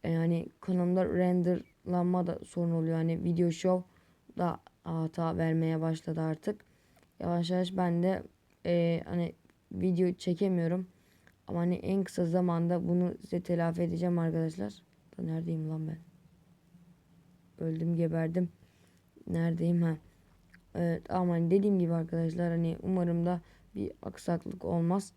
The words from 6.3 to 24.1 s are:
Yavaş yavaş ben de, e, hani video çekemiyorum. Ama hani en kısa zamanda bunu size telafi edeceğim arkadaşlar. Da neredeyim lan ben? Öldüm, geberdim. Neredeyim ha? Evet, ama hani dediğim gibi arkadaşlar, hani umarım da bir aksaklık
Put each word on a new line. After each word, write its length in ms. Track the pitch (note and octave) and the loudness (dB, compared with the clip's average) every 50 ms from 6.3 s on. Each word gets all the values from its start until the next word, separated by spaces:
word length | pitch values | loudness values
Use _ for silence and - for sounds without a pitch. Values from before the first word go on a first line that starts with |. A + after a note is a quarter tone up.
| D#3 D3+ - G#3+ G#3 - - _ _ _ _ _ _ - _ _ _ _ | -4 -4 -4 -6 -6 -6 -10 _ _ _ _ _ _ -20 _ _ _ _
Yavaş 300 | - F3 F3 F3 E3+ E3 | -4 -2 0 0 0 0
yavaş 280 | F3+ F3+ F#3 F3+ F#3+ | 0 0 0 0 0
ben 260 | F#3 F3+ F3 E3+ E3+ F3 | 0 0 2 2 2 2
de, 200 | F#3 F#3+ - - - _ _ _ _ _ _ _ | 2 0 0 -4 -12 _ _ _ _ _ _ _
e, 360 | E3+ F3 F3 E3+ E3+ E3+ E3 - | 0 2 2 4 2 2 0 -2
hani 280 | - - F3 E3+ E3 - _ _ _ _ _ _ _ | -4 -2 -2 -2 -2 -6 _ _ _ _ _ _ _
video 420 | - F#3 F#3 F#3 F3+ E3+ F#3 F3+ F3+ | -6 0 0 2 4 4 2 2 0
çekemiyorum. 760 | - - F3+ F3 E3 G3+ F#3+ F#3 F3 E3 E3 F3 F#3 F#3 - - _ _ _ _ _ _ - _ _ _ | -2 -2 -2 0 0 2 2 2 2 2 0 0 -2 -4 -8 -14 _ _ _ _ _ _ -20 _ _ _
Ama 120 | - - E3+ | -6 -2 0
hani 160 | E3+ F3 F3+ | 2 2 0
en 280 | - - - F#3+ G3 F#3 | 0 0 -2 0 0 0
kısa 220 | F3 - - F3 | -2 -2 -2 0
zamanda 640 | E3 E3 F#3 F3+ F3+ E3+ E3 E3+ E3+ F3+ F3 - | 2 2 2 2 2 2 2 2 0 0 0 0
bunu 260 | - F3 F3+ F3+ F3+ - - | 2 2 2 2 0 -2 -6
size 200 | - - - F3 | -8 -6 -6 -6
telafi 400 | F3+ - F3 E3+ E3+ E3 D#3+ E3+ | -2 -2 0 0 0 0 0 0
edeceğim 380 | F3 E3 E3+ E3 E3+ F3+ F3 E3+ | -2 -2 0 0 0 0 0 2
arkadaşlar. 540 | E3 E3 D#3+ E3 D#3+ D#3+ D#3+ F3+ G3 G#3 G3+ - - _ _ _ _ - - | 0 0 0 0 -2 -2 -4 -6 -8 -8 -8 -14 -20 _ _ _ _ -20 -12
Da 60 | - F3+ | -8 -6
neredeyim 460 | E3 D#3+ D#3+ E3 E3+ E3 D#3+ D#3 D#3 | -4 -4 -4 -2 -4 -4 -4 -4 -4
lan 180 | D#3+ D#3 D#3 | -4 -6 -6
ben? 100 | D#3 D#3+ E3 E3 - _ - _ - _ _ _ _ - _ _ _ _ - - - - _ _ _ - - _ - - _ _ _ _ - E3 | -6 -8 -10 -12 -20 _ -20 _ -20 _ _ _ _ -20 _ _ _ _ -20 -20 -20 -20 _ _ _ -20 -20 _ -20 -20 _ _ _ _ -6 -4
Öldüm, 300 | E3 D#3+ D#3+ E3 E3 E3+ | -4 -4 -2 -2 0 0
geberdim. 540 | E3 E3+ D#3+ D#3+ E3 D#3+ D#3+ E3 F3+ F3+ E3+ - _ - _ _ _ - _ _ _ _ _ _ - - | 0 0 0 0 0 0 0 0 0 -2 -2 -4 _ -20 _ _ _ -20 _ _ _ _ _ _ -20 -8
Neredeyim 540 | - F3 E3 E3 E3+ E3 E3 E3 E3+ F3 E3+ | -4 -2 0 0 0 0 0 2 2 2 4
ha? 160 | E3+ E3 D#3+ D#3 - - - - - _ - _ _ - - - _ _ - | 2 2 0 -4 -8 -20 -20 -20 -20 _ -20 _ _ -20 -20 -20 _ _ -4
Evet, 360 | - F3 E3+ E3 - - - | -2 0 0 0 -2 -4 -4
ama 220 | - F#3 F3+ F3+ E3+ | -2 0 2 2 2
hani 180 | E3 E3+ E3+ | 2 2 4
dediğim 280 | F3+ G3+ G3 G#3 G3+ F#3 | 4 4 4 4 4 4
gibi 140 | F3 E3 E3 | 4 2 2
arkadaşlar, 580 | E3 D#3+ E3 E3 E3 E3 E3 D#3+ F3 F3 E3+ | 0 0 -2 -2 0 0 0 0 0 0 0
hani 260 | E3 E3 E3 E3 E3 - | 0 0 0 0 -2 -4
umarım 440 | - - F#3 F3+ F3 F3 E3+ E3+ E3+ | -2 -2 0 2 2 2 0 0 0
da 160 | F3 F3+ F3 - - - - - - - | 0 0 -2 -6 -12 -20 -20 -20 -14 -8
bir 160 | G3+ - - - - | -6 -6 -6 -6 -8
aksaklık 640 | - - | -10 -10